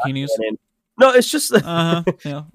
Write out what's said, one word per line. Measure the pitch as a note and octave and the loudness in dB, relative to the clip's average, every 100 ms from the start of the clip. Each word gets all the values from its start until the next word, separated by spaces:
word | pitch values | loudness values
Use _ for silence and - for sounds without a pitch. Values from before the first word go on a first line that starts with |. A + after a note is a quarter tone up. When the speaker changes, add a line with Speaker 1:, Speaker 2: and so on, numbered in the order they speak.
Speaker 1:
not | C3+ | -6
Speaker 2:
bikinis? | C3+ C#3 A2 | -6 -4 -4
Speaker 1:
canon. | A2 A2 _ _ _ - | -4 -8 _ _ _ 4
No, | C4 | 6
it's | B3 - | 6 2
just | D4+ - | -2 0
<laughs> | |
Speaker 2:
Uh-huh, | A3+ E3+ E3+ E3 E3+ E3+ - | 0 0 -2 0 0 -2 -4
yeah. | D3 C#3+ D3+ | -8 -10 -12